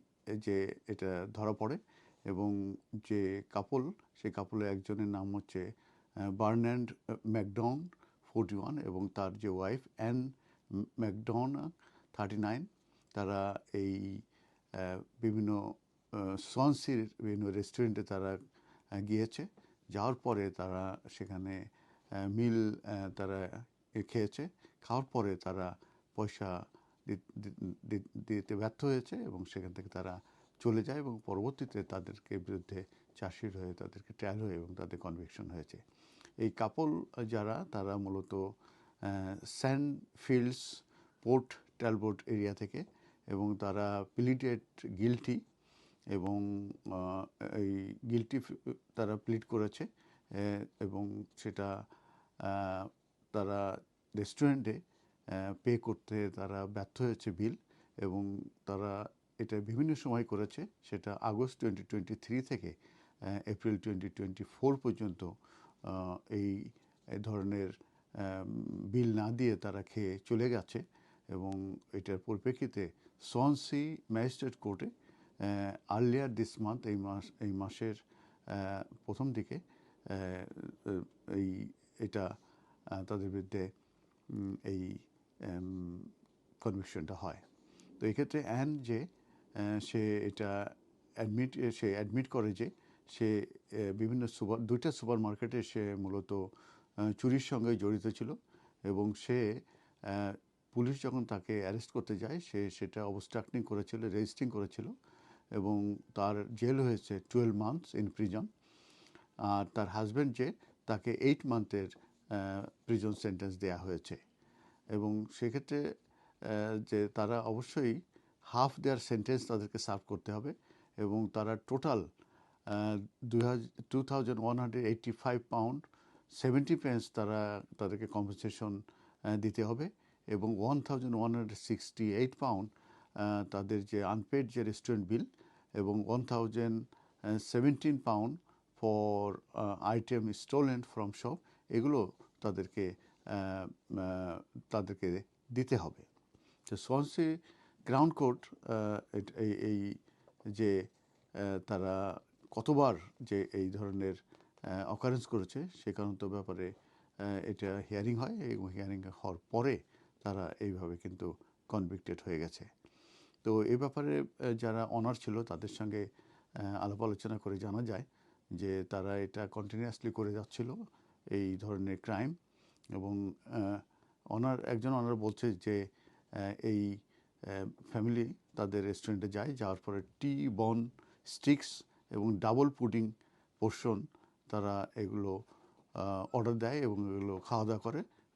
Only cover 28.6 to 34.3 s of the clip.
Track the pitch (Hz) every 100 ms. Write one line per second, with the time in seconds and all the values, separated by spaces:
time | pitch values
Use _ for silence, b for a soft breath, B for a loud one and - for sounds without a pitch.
28.6 | 110 - 143 131 123 - 226 92 90 98
29.6 | 92 92 95 92 92 90 - b b b
30.6 | 120 113 107 143 139 113 - 98 113 -
31.6 | 139 107 92 95 92 104 - 101 87 95
32.6 | - 95 95 b b - 95 - 110 92
33.6 | 90 87 98 101 - - 101